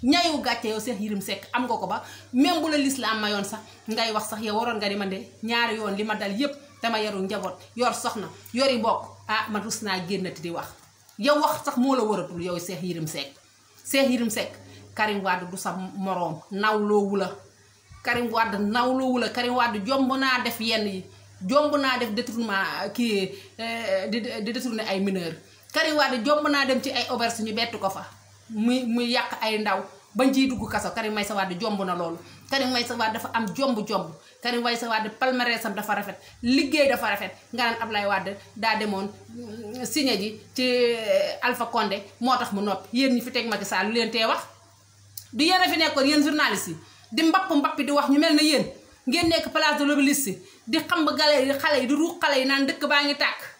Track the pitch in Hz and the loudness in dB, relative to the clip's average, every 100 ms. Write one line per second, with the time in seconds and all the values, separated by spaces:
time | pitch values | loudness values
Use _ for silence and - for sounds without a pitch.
0 | 240 339 349 294 226 233 220 220 214 214 | 4 4 4 0 -2 -2 -2 -4 -4 -4
1 | 214 208 190 196 - 240 247 220 185 220 | -4 -4 -4 -8 -4 -4 -2 -2 -2 -6
2 | - - - 247 302 339 311 294 269 262 | -8 -18 -4 2 4 4 2 2 0 0
3 | 220 220 208 208 196 214 - - - 226 | -2 0 0 -2 -4 -8 -14 -18 -8 -2
4 | 226 214 214 214 220 208 240 220 208 202 | 0 -2 -4 -6 -2 0 0 -2 -2 -2
5 | 196 190 233 - 220 233 233 220 214 196 | -4 -6 -10 -12 -2 0 0 0 -4 -2
6 | 220 202 202 196 285 285 - - 233 220 | -2 -2 -2 -2 -2 -4 -16 -6 -2 -2
7 | 214 196 190 208 190 175 - - 247 220 | -2 -2 -4 -4 -6 -10 -14 -2 -2 0
8 | 240 226 170 - - 233 277 247 226 - | -4 -6 -10 -12 -8 0 2 2 2 0
9 | - - - 214 214 208 202 208 208 185 | -4 -18 -4 -4 -2 -6 -6 -6 -4 -4
10 | 175 196 180 - 165 165 - - - _ | -2 -4 -4 -8 -8 -8 -10 -14 -20 _
11 | - - 220 294 294 - - 247 262 262 | -20 -4 2 4 2 0 -2 0 2 4
12 | 214 196 170 175 175 175 170 175 180 170 | 2 0 -2 -6 -4 -4 -6 -8 -6 -6
13 | 160 151 139 - _ _ _ - - 277 | -6 -6 -10 -12 _ _ _ -20 -2 2
14 | 269 247 233 220 185 - - - - - | 4 4 0 -2 -6 -10 -20 -20 -18 -2
15 | 214 202 190 180 175 175 202 175 185 202 | 0 0 0 -2 -4 -8 -6 -6 -8 -6
16 | 190 180 170 160 - 196 214 214 208 208 | -4 -2 -2 -4 -8 -2 0 2 4 2
17 | 202 202 180 - - _ - _ _ - | 2 0 -2 -6 -18 _ -20 _ _ -10
18 | - 240 240 226 220 196 208 233 247 262 | -2 0 0 0 0 0 0 2 2 2
19 | 262 247 220 - 240 247 233 208 196 269 | 2 2 0 0 0 2 2 0 0 2
20 | 262 262 269 254 233 - 220 220 208 190 | 2 2 2 2 0 -2 0 0 0 -4
21 | 180 - - - 185 269 302 285 269 247 | -10 -18 -20 -10 0 2 4 2 0 0
22 | 233 208 240 220 226 196 180 151 196 202 | -2 -4 -4 -4 -2 0 -2 -2 -6 -2
23 | 240 202 185 - - - 226 226 220 190 | 0 2 -2 -6 -18 -12 -8 -6 -2 -2
24 | 202 226 233 226 208 240 254 220 - 190 | 0 -4 -4 -6 -4 -4 -4 -4 -2 0
25 | 196 190 170 160 - - - 302 320 302 | 0 -2 -4 -10 -16 -20 -6 -2 0 4
26 | 269 247 220 294 302 285 262 247 277 262 | 2 2 2 2 2 2 2 0 0 -4
27 | 240 247 233 - 220 214 233 226 196 190 | -2 -2 -2 -2 -6 -2 -4 -2 -4 -6
28 | 185 - - - - 220 226 254 254 233 | -12 -18 -20 -20 -12 -2 2 2 0 0
29 | 240 240 - - 220 214 214 196 - - | 2 0 0 -2 -2 0 0 -2 -4 -14
30 | - 208 269 262 269 240 214 214 196 202 | -12 2 4 4 2 0 -2 -2 -4 -4
31 | 220 214 202 202 190 175 226 202 190 175 | -4 -2 -2 -2 -2 -2 -2 -2 -2 -2
32 | 170 170 - - - 269 254 254 240 233 | -4 -6 -12 -20 -2 0 2 0 -2 -2
33 | 220 220 - 233 220 175 269 226 208 202 | -2 -2 -4 -2 -2 0 0 0 0 -2
34 | 160 - - - 233 240 240 233 240 220 | -2 -12 -20 -8 -2 0 0 -2 0 0
35 | 214 - 262 254 240 226 226 196 208 208 | -2 0 0 2 0 0 -2 -4 -2 -2
36 | 190 180 - - 233 269 285 302 277 214 | -4 -10 -16 -6 2 2 4 4 4 4
37 | 220 202 190 - - 233 240 226 226 214 | 0 -2 -4 -12 -14 -2 -2 0 -2 -2
38 | 202 196 185 196 - - 220 214 214 196 | 0 0 -2 -8 -14 -4 0 0 0 -2
39 | 196 - - 233 240 220 208 247 247 311 | -4 -8 -16 -14 -14 -12 -12 -8 -4 0
40 | 269 214 208 220 - - 254 247 240 233 | 2 0 -2 -8 -12 -2 2 4 4 2
41 | 220 196 190 - 247 247 233 233 208 196 | 2 2 2 0 -2 0 -2 0 0 -2
42 | - - 240 247 233 202 208 190 - 240 | -8 -4 2 2 2 -2 -2 -2 -2 0
43 | 269 240 240 247 233 208 190 190 196 233 | 2 2 0 -4 -2 -2 -2 0 0 0
44 | 220 226 226 302 - - - - _ - | 0 0 0 0 -4 -18 -20 -20 _ -20
45 | - - - 226 320 370 359 320 311 285 | -20 -20 -12 0 4 6 4 4 2 4
46 | 269 302 294 302 269 196 185 156 - - | 4 6 4 4 2 0 -4 -10 -14 -20
47 | - 226 330 370 381 311 285 302 277 285 | -8 2 4 4 4 2 2 0 2 2
48 | 254 277 320 294 302 277 202 - - - | 4 6 6 6 6 4 0 -6 -20 -12
49 | - 339 330 330 - 311 302 294 285 285 | -2 2 4 2 2 0 2 2 2 4
50 | 277 277 - 180 - - - 240 - 359 | 4 2 0 -6 -10 -20 -2 -2 0 0
51 | 302 269 302 294 262 277 320 285 247 294 | 0 2 4 4 4 2 2 2 2 2
52 | 330 349 320 277 262 277 269 285 285 285 | 0 0 0 2 2 2 2 0 2 4
53 | 285 285 269 - - - | 4 2 0 -2 -12 -18